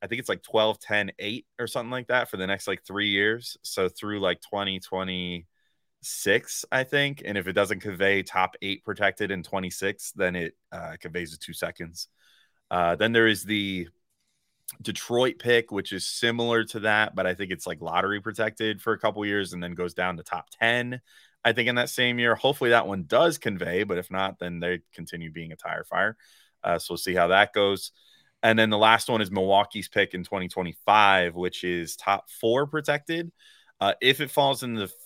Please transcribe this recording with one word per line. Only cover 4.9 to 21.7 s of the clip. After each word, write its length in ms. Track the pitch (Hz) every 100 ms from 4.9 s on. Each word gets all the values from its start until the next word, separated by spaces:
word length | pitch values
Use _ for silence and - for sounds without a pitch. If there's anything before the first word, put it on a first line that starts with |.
| 92 92 92 90 87 85 _ _ _ _ _ - - 101 104 - - -
I 120 | 131
think. 380 | 135 143 143 143 101
And 120 | 101
if 100 | 92
it 60 |
doesn't 260 | 95 101 98
convey 440 | 104 90 98 98
top 320 | 90 95 92 -
eight 220 | 98 98
protected 480 | - 98 101 - 101
in 120 | 98
twenty-six, 680 | 82 98 90 - 98 101 -
then 220 | - 92 90
it, 200 | 82 - _
uh, 240 | 82 82 80
conveys 320 | - 87 82
the 60 | 78
two 160 | -
seconds. 540 | 82 82 - 85 87 - _ _ _ _ _ _
Uh, 240 | 90 87 104
then 160 | 110
there 160 | 117 113
is 160 | 101
the 440 | 98 107 98 95 85 _ _ _ _ _ _ _ - -
Detroit 540 | - 98 - 120 127 -
pick, 320 | 120 120 117
which 200 | 101 95
is 120 | 95 -
similar 560 | - 120 120 117 117 110
to 140 | 113
that, 340 | 107 107 107 92
but 120 | 92
I 80 | 92
think 160 | 98
it's, 160 | 90 -
like, 140 | 80
lottery 400 | 82 87 95 101
protected 600 | 110 101 110 - 110 104
for 120 | -
a 60 | 104
couple 240 | 110 104 104
years 280 | 101 92
and 80 | 87
then 140 | 87 87
goes 180 | 90
down 240 | - 90 85
to 60 |
top 260 | - 87 -
ten. 500 | - 113 120 120 123 - _ _ _ 120
I 80 |
think, 140 | 113
in 60 | 117